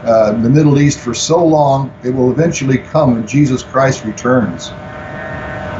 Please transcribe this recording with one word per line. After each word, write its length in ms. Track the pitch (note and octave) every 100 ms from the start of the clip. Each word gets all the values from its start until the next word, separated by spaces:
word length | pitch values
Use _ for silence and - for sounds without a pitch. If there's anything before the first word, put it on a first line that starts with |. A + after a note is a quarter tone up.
uh, 300 | A#2+ A2+ G#2+
the 160 | A2+ A#2
Middle 280 | D3 D3 C#3+
East 220 | D3 -
for 160 | - A2+
so 280 | - E3+
long, 480 | E3+ D#3 C#3+ C3+ C3 -
it 80 | B2
will 180 | C3 B2+
eventually 460 | B2 E3 - C3+ C3
come 380 | - D#3 C#3+ A#2
when 100 | A2
Jesus 380 | C#3 C#3+ B2+
Christ 420 | - C3 C3+ B2+ A2
returns. 640 | G#2 B2 B2+ G2+ E2 - - - - - - - - - - -